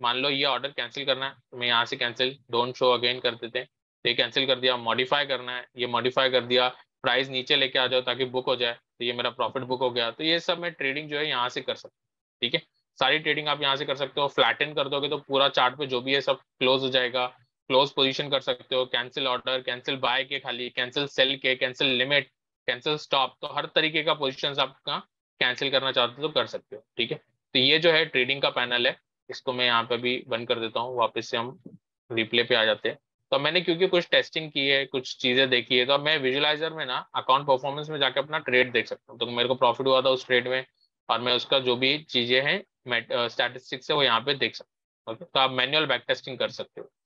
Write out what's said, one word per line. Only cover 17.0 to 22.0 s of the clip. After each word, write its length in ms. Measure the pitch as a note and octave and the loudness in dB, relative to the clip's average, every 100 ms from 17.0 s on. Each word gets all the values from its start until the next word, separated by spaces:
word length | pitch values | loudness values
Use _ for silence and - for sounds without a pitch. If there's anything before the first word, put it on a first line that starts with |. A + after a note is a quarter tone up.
| B2 B2+ B2+ - _ _ - | 0 -2 -4 -6 _ _ 2
Close 220 | C3 C3+ | 4 4
position 400 | - C3+ C3 D3 | 2 0 0 -2
कर 100 | C3+ | -2
सकते 360 | C#3 B2 - C3 | -2 -6 -4 -2
हो, 80 | |
cancel 420 | B2+ B2 B2 D3 C3+ | 0 -2 -4 -4 -2
order, 340 | B2 B2+ C3 | -2 -2 -4
cancel 360 | B2+ B2 B2+ C3+ | -4 -6 -6 -2
buy 280 | B2+ B2+ | 0 0
के 140 | C3 C#3 | -2 -6
खाली, 320 | C3+ A#2+ B2 | -6 -8 -6
cancel 360 | C3 B2 D3 D3+ | -6 -4 -2 -2
sell 300 | - C3 C#3 | 2 2 2
के, 180 | C3 | 0
cancel 320 | B2+ B2+ B2+ C3+ | 0 -2 0 0
limit, 440 | B2 | 2